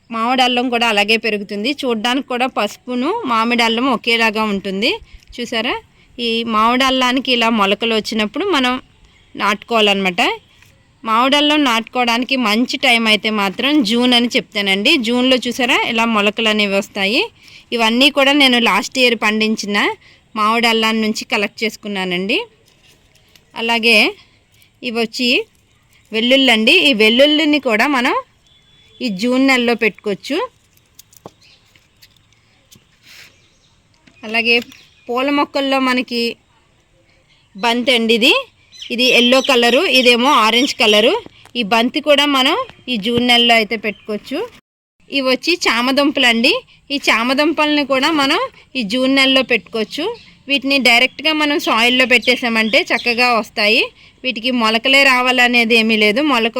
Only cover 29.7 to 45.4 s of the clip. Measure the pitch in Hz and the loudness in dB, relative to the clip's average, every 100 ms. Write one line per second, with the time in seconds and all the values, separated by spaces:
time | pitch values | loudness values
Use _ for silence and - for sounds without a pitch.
29.7 | 226 220 - 214 190 - 302 480 _ _ | 0 -2 -2 -6 -8 -6 -6 -6 _ _
30.7 | _ _ - _ _ - - _ _ _ | _ _ -20 _ _ -20 -20 _ _ _
31.7 | _ _ _ - _ _ _ _ _ _ | _ _ _ -20 _ _ _ _ _ _
32.7 | - _ _ - - - _ _ _ _ | -20 _ _ -20 -20 -20 _ _ _ _
33.7 | _ _ _ _ _ 214 226 233 240 - | _ _ _ _ _ -6 -2 0 0 -2
34.7 | - _ _ - 240 277 285 302 277 277 | -12 _ _ -8 -4 0 0 -2 -2 -2
35.7 | 269 262 254 - 233 233 - _ _ _ | 0 0 -2 -2 -4 -6 -8 _ _ _
36.7 | _ _ _ _ _ _ _ _ 196 233 | _ _ _ _ _ _ _ _ -6 -2
37.7 | 240 247 240 226 226 269 508 508 _ _ | 0 2 2 2 2 4 2 -2 _ _
38.7 | - - 240 254 208 240 262 254 254 240 | -20 -8 -2 2 4 4 2 2 2 4
39.7 | 254 359 262 240 240 254 277 220 233 269 | 2 2 4 4 4 4 2 2 2 0
40.7 | - 226 208 233 440 - - - 240 196 | 0 2 4 2 0 -4 -18 -12 -8 -2
41.7 | 226 240 302 302 277 285 277 269 403 508 | 0 0 -2 2 2 2 0 0 -2 -6
42.7 | - - 240 196 240 247 240 240 226 214 | -12 -8 -6 -2 0 2 2 4 2 0
43.7 | 220 214 202 - 208 - 285 466 - _ | -4 -8 -8 -8 -10 -8 -8 -8 -14 _
44.7 | _ _ _ - 277 262 262 | _ _ _ -8 -4 0 -2